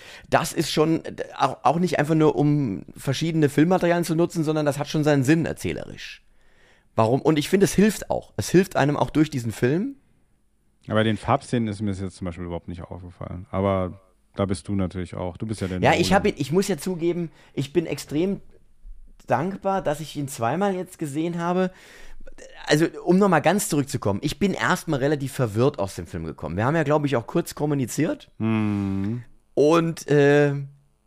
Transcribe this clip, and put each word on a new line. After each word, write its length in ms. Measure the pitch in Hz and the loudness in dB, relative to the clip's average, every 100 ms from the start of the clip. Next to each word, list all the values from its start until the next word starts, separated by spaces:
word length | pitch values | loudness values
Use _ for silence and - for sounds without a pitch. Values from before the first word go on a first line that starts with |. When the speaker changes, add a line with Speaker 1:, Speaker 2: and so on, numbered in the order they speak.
| - - - | -20 -18 0
Speaker 1:
das 220 | 120 151 | 0 2
ist 180 | - 151 | -2 -2
schon, 320 | 170 156 160 | 0 2 0
äh, 100 | - - - - | -4 -10 -10 -2
auch, 220 | 135 - | -2 2
auch 140 | 127 165 | 0 2
nicht 200 | 180 - | 0 0
einfach 160 | 147 | 2
nur, 200 | 160 156 - | 4 4 4
um 480 | 147 147 127 85 - - | 2 2 0 -4 -10 -8
verschiedene 520 | - 127 160 156 143 | -4 -2 0 2 2
Filmmaterialien 560 | 147 165 185 175 175 | 4 4 4 2 0
zu 100 | 165 160 | 0 0
nutzen, 260 | 170 170 | 0 0
sondern 220 | 151 156 147 | -2 0 0
das 120 | 143 | -2
hat 100 | 147 | -4
schon 160 | 160 | 0
seinen 180 | 147 143 | 2 4
Sinn 240 | 127 165 87 | 4 2 2
erzählerisch. 800 | - 90 58 50 - - - _ _ _ _ _ _ _ - | -4 -6 -6 -10 -14 -16 -20 _ _ _ _ _ _ _ 0
Warum? 240 | 110 135 | 2 4
Und 160 | - 151 | 2 2
ich 100 | - | 2
finde, 160 | 196 | 4
es 100 | 185 | 4
hilft 360 | - 214 - - | 4 2 2 -4
auch. 220 | 60 - - | -6 -6 -8
Es 120 | - | 2
hilft 260 | 175 196 131 | 4 4 2
einem 200 | 139 147 | 2 2
auch 140 | 123 | 0
durch 200 | 147 151 | 2 0
diesen 220 | 131 113 | 0 -6
Film. 420 | - 123 165 269 269 _ _ _ _ _ _ _ _ - | 0 0 0 -2 -8 _ _ _ _ _ _ _ _ -2
Speaker 2:
Aber 160 | 107 | 0
den 120 | 110 107 | 2 -2
Farbszenen 500 | - 131 - 123 110 | 0 -2 0 -4 -2
ist 120 | 101 | -4
mir 80 | 104 | -6
das 100 | 92 | -6
jetzt 160 | 95 - | -8 -8
zum 80 | |
Beispiel 220 | 90 85 87 | -10 -8 -8
überhaupt 200 | 85 - | -8 -10
nicht 160 | 87 | -12
aufgefallen. 640 | - 90 87 - - 90 98 | -12 -14 -16 -14 -12 -12 -8
Aber 480 | 95 98 95 90 98 _ _ _ | -2 0 0 -2 -8 _ _ _
da 120 | - 98 | -4 -2
bist 200 | 98 - | -2 -4
du 80 | |
natürlich 400 | 98 90 92 87 | -2 -2 -4 -8
auch. 220 | - 90 - | -8 -8 -8
Du 100 | 113 | -8
bist 140 | 110 | -6
ja 80 | 90 | -4
der 80 | 90 | 2
Speaker 1:
Ja, 120 | 120 | 2
Speaker 2:
Nolan. 100 | 160 | 4
Speaker 1:
ich 120 | 180 | 4
hab 120 | 190 208 | 2 2
ihn, 80 | - | -2
ich 140 | 135 | -2
muss 160 | 175 202 | 0 0
ja 120 | 165 | -4
zugeben, 520 | 185 175 170 175 165 - - | -4 -2 -2 -2 -6 -10 -12
ich 200 | - 131 | -8 -2
bin 140 | 175 160 | -2 -2
extrem 540 | 139 - 147 190 190 - - _ - - - - - - | -8 -4 -2 -2 -4 -8 -20 _ -20 -18 -18 -18 -18 -2
dankbar, 540 | 123 180 196 196 190 | -2 -2 -4 -2 -2
dass 180 | 147 151 | -2 -6
ich 160 | 151 147 | -8 -8
ihn 100 | 139 | -8
zweimal 480 | - 113 165 202 | -4 -2 0 0
jetzt 240 | 185 180 - | -2 -8 -8
gesehen 400 | 151 143 170 170 | -6 -4 -4 -2
habe. 320 | 170 180 185 - - - - - - - - - - | -2 0 0 -4 -20 -20 -16 -14 -14 -16 -18 -12 2
Also, 200 | 151 165 151 | 4 4 0
um 140 | - 185 | 2 4
nochmal 240 | 202 160 | 6 6
ganz 260 | - 202 - | 4 2 0
zurückzukommen, 520 | 147 135 - 104 98 | 0 0 -2 -2 0
ich 160 | 165 - | -2 0
bin 160 | 196 | 0
erstmal 460 | - 120 180 - 139 | 0 0 0 -2 -2
relativ 320 | 139 147 135 | 0 0 -4
verwirrt 460 | - 117 104 135 - | -2 -2 2 2 2
aus 160 | 98 - | -6 -6
dem 100 | 85 | -10
Film 180 | 87 | -8
gekommen. 320 | 80 - 76 87 | -8 -8 -6 -2
Wir 80 | |
haben 120 | 120 165 | 0 0
ja, 80 | |
glaub 200 | 143 151 | 2 0
ich, 120 | 143 123 | 0 -2
auch 100 | - | -2
kurz 280 | 170 175 | -4 -4
kommuniziert. 760 | - 147 143 120 - 147 196 - - | -6 -2 -2 -2 -2 -2 -4 -10 -6
Speaker 2:
Mhm. 840 | 110 110 107 101 98 98 101 120 - - _ | -2 0 0 -2 -2 -2 -4 -6 -10 -20 _
Speaker 1:
Und, 540 | - 147 165 165 - - | 2 4 4 2 -4 0
äh, 460 | 147 143 147 143 143 139 - _ _ | 4 6 6 4 0 -8 -16 _ _